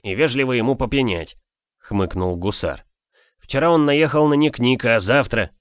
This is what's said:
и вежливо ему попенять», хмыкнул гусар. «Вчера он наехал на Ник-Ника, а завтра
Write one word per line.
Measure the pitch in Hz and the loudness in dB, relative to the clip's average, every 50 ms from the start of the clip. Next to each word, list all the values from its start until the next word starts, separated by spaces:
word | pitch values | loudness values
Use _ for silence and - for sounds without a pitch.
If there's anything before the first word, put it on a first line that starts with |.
и | - 104 92 | -10 -8 -4
вежливо | 107 156 151 120 139 135 127 127 | -2 -2 -2 0 -2 -2 0 0
ему | 120 113 127 135 | 0 0 0 0
попенять», | 120 131 110 135 139 131 113 92 85 80 - - - _ _ _ _ _ _ _ _ | -2 -2 -2 -2 0 0 0 -2 -4 -6 -10 -14 -20 _ _ _ _ _ _ _ _
хмыкнул | _ - 104 101 92 87 - 92 92 90 90 87 | _ -6 -4 -2 -2 -2 -2 -4 -4 -2 -4 -4
гусар. | 87 101 104 - - 80 67 - - _ _ _ _ _ _ _ _ _ _ _ | -4 -4 -2 -2 -2 -4 -6 -8 -12 _ _ _ _ _ _ _ _ _ _ _
«Вчера | - - - 135 151 170 | -12 -6 -2 0 2 4
он | 170 160 147 | 4 4 4
наехал | 147 143 147 160 143 151 151 151 151 | 4 2 2 2 2 2 2 2 4
на | 147 | 4
Ник-Ника, | 143 151 151 - - 120 123 127 120 - 117 117 | 4 2 2 0 0 0 0 0 0 2 0 0
а | 110 | 2
завтра | 92 98 127 143 131 - - 110 98 - - _ | 2 2 2 2 0 0 -2 -4 -4 -4 -8 _